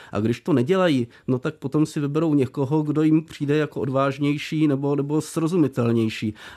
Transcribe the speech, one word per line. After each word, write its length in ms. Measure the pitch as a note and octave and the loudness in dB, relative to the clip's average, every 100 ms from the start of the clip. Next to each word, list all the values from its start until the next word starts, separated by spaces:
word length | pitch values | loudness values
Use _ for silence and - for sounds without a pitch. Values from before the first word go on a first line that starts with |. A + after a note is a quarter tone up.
| - | -8
A 80 | G#2 | -2
když 200 | A2+ A#2+ | -2 -2
to 120 | - | 0
nedělají, 560 | C3+ B2+ F#3+ F3+ C3+ A#2 - - | 0 2 2 2 2 -2 -6 -4
no 120 | B2+ | -2
tak 160 | D#3 | -4
potom 320 | - C3+ D3+ D3+ | -6 -2 0 0
si 140 | D#3+ | -2
vyberou 340 | C#3+ D#3 E3 | -2 0 2
někoho, 480 | C#3+ A#2+ C#3+ C3 D#3 | 2 0 -2 -2 0
kdo 200 | D3+ D3+ | 0 2
jim 220 | D#3 D#3 | 4 2
přijde 320 | D#3 - C#3+ D#3 | 0 -6 -2 0
jako 240 | D3 - | -2 -4
odvážnější 880 | C3+ C3+ C#3 C3+ C#3+ D3 - D#3 D3+ | -2 0 0 0 -2 -2 -4 0 2
nebo, 280 | C3+ C#3+ C#3+ | 2 0 -2
nebo 240 | C#3+ D3+ | 0 -2
srozumitelnější. 1160 | D3+ E3 D#3+ F3+ C3+ C3+ A#2 A#2 A2 - G#2+ - - | -2 -2 0 2 2 2 2 2 0 -2 -6 -8 -14